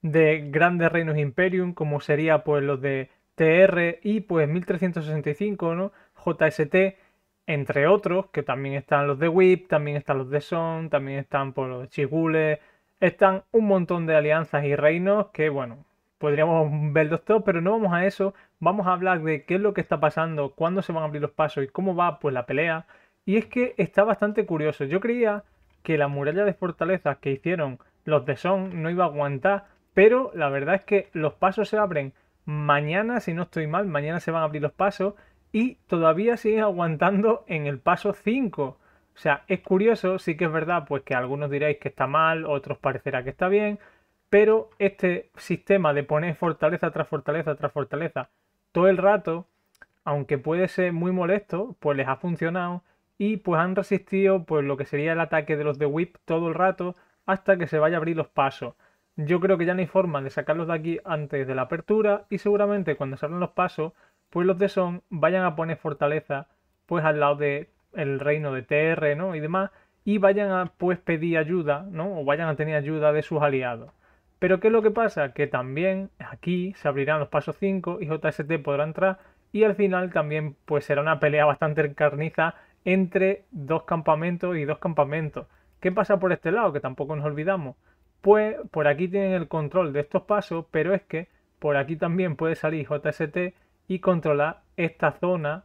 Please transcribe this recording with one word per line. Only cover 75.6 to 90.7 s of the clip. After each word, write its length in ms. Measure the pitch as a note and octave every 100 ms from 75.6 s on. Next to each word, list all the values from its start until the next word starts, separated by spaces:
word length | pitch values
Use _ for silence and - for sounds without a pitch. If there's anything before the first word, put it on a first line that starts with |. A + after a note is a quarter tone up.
| B2+ C3+ F#3 F#3+ G3 _
aquí 560 | - - - F3+ F3+
se 140 | G3+ D3+
abrirán 320 | C#3 C#3 D#3
los 100 | C#3+
pasos 260 | D3+ C#3+ D3
cinco 400 | G3 F#3+ F3 F3
y 60 | D#3+
J 200 | D#3 D#3
S 160 | -
T 160 | D3 E3
podrá 240 | C#3 C#3+
entrar 360 | D3+ D#3+ F#3+ F#3+ _ _ _
y 120 | G3+
al 120 | G#3+ G3+
final 360 | G3 F#3 F#3
también, 440 | E3+ D3+ D3+ D3+ C#3 -
pues, 180 | D3
será 160 | - C#3+
una 200 | D3+ D#3+
pelea 260 | D3+ D3 D3
bastante 400 | C#3 D#3 D3+ D3
encarniza 720 | C#3+ D3+ C#3+ D#3 - E3 - _ _ -
entre 600 | F#3+ F#3 F#3+ F#3+ G3 _
dos 340 | G#3+ C#3 D#3+
campamentos 720 | - E3+ D#3 D#3 E3+ F3 F3+ F3
y 80 | C#3+
dos 120 | D3+
campamentos. 680 | F3 D3+ C#3 D#3 D#3 C#3 B2 _ _ _
¿Qué 140 | F#3
pasa 260 | F#3 G3+ G3
por 140 | F#3
este 180 | E3+ E3
lado? 220 | G3+ G#3
Que 80 | C#3+
tampoco 340 | C3+ C3 C#3+ D3+
nos 80 |
olvidamos. 540 | D3+ D3 D#3+ G3 C#3 - _ _ _ _
Pues 380 | G3 G#3+ G#3+ A3 -
por 180 | E3 D3
aquí 180 | C#3+ F3+
tienen 240 | G3 G3
el 160 | F#3 E3
control 460 | E3 D3 F#3 E3
de 80 | C#3
estos 220 | C#3+ -
pasos, 420 | - G#3 - E3
pero 240 | D#3+